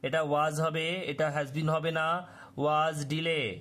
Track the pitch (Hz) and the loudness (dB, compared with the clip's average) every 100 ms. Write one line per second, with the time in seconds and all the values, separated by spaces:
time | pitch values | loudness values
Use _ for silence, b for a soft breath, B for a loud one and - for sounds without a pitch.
0 | 254 160 151 147 156 151 160 160 160 185 | 0 0 2 2 2 2 0 0 -2 -2
1 | 160 147 156 147 139 143 156 160 160 160 | -4 0 0 0 -2 0 2 2 0 0
2 | 160 175 180 B B - 147 151 160 151 | 0 0 -4 B B -2 2 4 2 0
3 | 139 156 165 160 117 90 | -2 -2 0 0 -2 -6